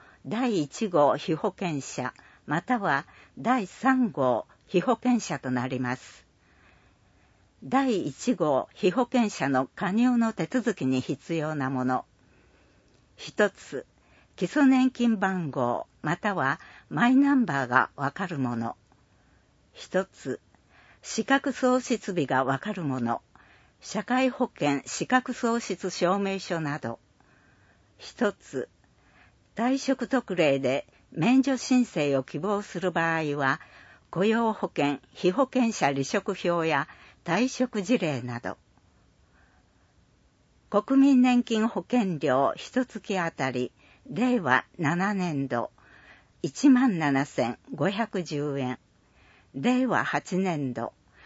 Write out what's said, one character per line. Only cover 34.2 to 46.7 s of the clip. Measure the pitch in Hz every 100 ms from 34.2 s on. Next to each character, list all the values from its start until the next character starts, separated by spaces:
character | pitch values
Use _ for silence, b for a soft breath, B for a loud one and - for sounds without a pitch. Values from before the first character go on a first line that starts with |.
用 | 208 226 226
保 | 208 -
険 | - 143 143 -
被 | - 175
保 | 190 262
険 | 254 233
者 | 202 143
離 | 139
職 | 135 208 202 190
票 | 175 170
や | 160 143 156 B B B
退 | - 170 254
職 | - 247 214
事 | 185 247
例 | 165 135
な | 123 120
ど。 | - - _ _ _ _ _ _ b b b b _ _ _ _ _ _ _ _ _ _ _
国 | 208 - 269
民 | 277 262
年 | 254 247
金 | - 220 226
保 | 196 -
険 | 247 196 156
料 | 151 131 135
一 | - - 254 254
月 | 208 - 190
あ | 165
た | - 135
り、 | 127 123 b b b -
令 | 151 247 240
和 | 147 123 - -
七 | 151 175 196
年 | 202 180 147 135
度、 | 120 - b b b b b b _
一 | 156 - 277